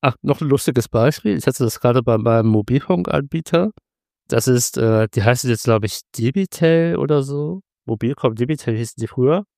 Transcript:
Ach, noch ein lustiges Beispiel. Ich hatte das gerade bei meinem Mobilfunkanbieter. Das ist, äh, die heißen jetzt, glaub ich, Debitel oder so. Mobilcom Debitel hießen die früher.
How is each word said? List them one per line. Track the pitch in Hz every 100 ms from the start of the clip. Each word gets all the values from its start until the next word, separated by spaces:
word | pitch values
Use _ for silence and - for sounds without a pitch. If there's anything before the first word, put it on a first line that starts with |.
Ach, | 139 -
noch | 147 143
ein | 151
lustiges | 139 - 127 -
Beispiel. | 120 117 147 - -
Ich | -
hatte | 131
das | 117 -
gerade | 123 123
bei | 117 113
meinem | 113 113 113
Mobilfunkanbieter. | 107 107 127 - 175 180 147 143 165 160 165 196 - _ _ _ _ _
Das | 117 123
ist, | 123 120 -
äh, | 113 110 110
die | -
heißen | 107 123 127
jetzt, | 117
glaub | - 113
ich, | 101 - - -
Debitel | 113 165 190 - 165 165 170 170
oder | 143 151
so. | 135 143 151 185 _ _ -
Mobilcom | 113 117 143 131
Debitel | 110 123 151 - 110
hießen | 117 -
die | 113
früher. | - 127 170 208